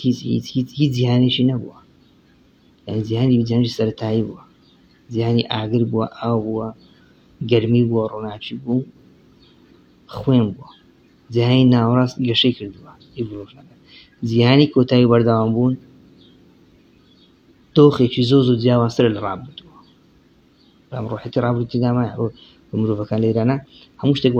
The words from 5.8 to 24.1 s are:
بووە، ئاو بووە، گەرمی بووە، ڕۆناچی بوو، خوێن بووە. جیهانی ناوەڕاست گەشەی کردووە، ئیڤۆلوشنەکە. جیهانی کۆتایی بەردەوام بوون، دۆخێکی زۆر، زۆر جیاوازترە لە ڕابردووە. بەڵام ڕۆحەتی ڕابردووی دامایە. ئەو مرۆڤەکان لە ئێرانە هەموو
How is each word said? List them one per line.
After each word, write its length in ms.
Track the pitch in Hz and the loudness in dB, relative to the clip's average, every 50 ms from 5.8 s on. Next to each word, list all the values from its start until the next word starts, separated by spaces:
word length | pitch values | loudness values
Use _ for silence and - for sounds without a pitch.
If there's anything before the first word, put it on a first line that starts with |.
| 117 120 | -2 0
بووە، 160 | 113 110 110 - - - | -2 -4 -4 -4 -6 -8
ئاو 200 | 117 117 117 110 107 | -4 -2 -2 -2 -2
بووە، 240 | 110 110 110 113 113 113 - - - _ _ _ _ _ _ _ _ _ - - 110 | -4 -6 -6 -8 -10 -12 -16 -20 -20 _ _ _ _ _ _ _ _ _ -8 -4 0
گەرمی 320 | 120 113 110 113 120 120 120 117 | 0 0 2 2 2 2 2 0
بووە، 160 | 117 113 107 110 | 0 -2 -4 -4
ڕۆناچی 420 | 107 107 110 104 104 104 - - 120 123 | -8 -10 -12 -12 -14 -14 -16 -14 -14 -12
بوو، 220 | 135 117 120 127 139 - - _ _ _ _ _ _ _ _ _ _ _ _ _ _ _ _ _ _ _ _ _ _ - - | -8 -4 -4 -4 -4 -8 -14 _ _ _ _ _ _ _ _ _ _ _ _ _ _ _ _ _ _ _ _ _ _ -18 -14
خوێن 320 | - - 143 131 123 110 101 92 | -8 -2 0 2 2 2 0 -4
بووە. 160 | - - - - _ _ _ _ _ _ _ _ _ _ - | -10 -16 -20 -20 _ _ _ _ _ _ _ _ _ _ -6
جیهانی 340 | 113 120 117 120 127 131 131 123 | -2 0 2 2 4 4 4 4
ناوەڕاست 440 | 123 120 113 117 123 127 127 123 - - 131 120 | 4 4 2 2 2 2 0 0 -4 -4 -4 -2
گەشەی 240 | 110 - - 127 120 - | -2 0 0 0 -2 -4
کردووە، 340 | 107 101 95 - - - - - - _ - | -8 -16 -16 -18 -20 -20 -20 -20 -20 _ -12
ئیڤۆلوشنەکە. 600 | 131 113 104 107 104 98 - - 135 - - - _ _ - - - - _ _ - 123 117 | -10 -10 -10 -10 -14 -16 -18 -20 -20 -20 -20 -20 _ _ -20 -20 -20 -20 _ _ -10 -6 -2
جیهانی 380 | 113 117 117 123 135 143 151 147 - | 2 2 4 6 6 6 4 4 4
کۆتایی 360 | 131 123 127 131 123 123 117 | 2 2 4 4 4 4 6
بەردەوام 400 | 117 117 113 117 113 113 110 113 113 | 4 4 4 2 2 2 0 0 0
بوون، 180 | 117 123 127 131 - - - _ _ _ _ _ _ - - - _ _ _ _ _ _ _ _ _ _ _ _ _ _ _ _ _ _ _ _ _ _ _ _ _ _ _ - | 0 0 0 -2 -4 -10 -20 _ _ _ _ _ _ -20 -20 -20 _ _ _ _ _ _ _ _ _ _ _ _ _ _ _ _ _ _ _ _ _ _ _ _ _ _ _ 4
دۆخێکی 460 | 156 147 147 139 - 123 123 - 127 120 117 | 6 6 6 6 4 0 0 0 0 0 2
زۆر، 140 | 139 139 127 | 4 4 4
زۆر 120 | 123 123 113 | 4 2 2
جیاوازترە 480 | 117 123 123 120 117 113 - - 123 110 107 | 2 2 2 2 0 0 0 2 0 0 0
لە 40 | 104 104 | -2 -6
ڕابردووە. 520 | 98 92 85 - - - - - - - - - _ _ _ _ _ _ _ _ _ _ _ _ _ _ _ _ _ _ _ _ - | -8 -8 -8 -12 -16 -20 -20 -20 -20 -20 -20 -20 _ _ _ _ _ _ _ _ _ _ _ _ _ _ _ _ _ _ _ _ -14
بەڵام 180 | 135 120 110 110 | -12 -10 -8 -8
ڕۆحەتی 260 | 117 - - 120 - 127 120 | -8 -10 -10 -6 -4 -2 -2
ڕابردووی 360 | 120 120 120 117 - - 120 123 | 0 -2 -2 -4 -4 -2 -2 0
دامایە. 280 | 123 120 123 120 104 101 | 0 0 0 -2 -4 -4
ئەو 600 | 113 117 110 - - - - _ _ _ - - 110 | -6 -6 -6 -6 -10 -20 -20 _ _ _ -8 -4 -2
مرۆڤەکان 380 | 110 110 107 104 104 - 107 110 | -2 -2 -2 -4 -4 -4 -2 0
لە 40 | 110 113 | 0 0
ئێرانە 280 | 110 113 110 123 135 139 - - - - - _ _ - | 0 0 0 0 -2 -2 -6 -12 -20 -20 -20 _ _ -4
هەموو 180 | - 139 | 0 0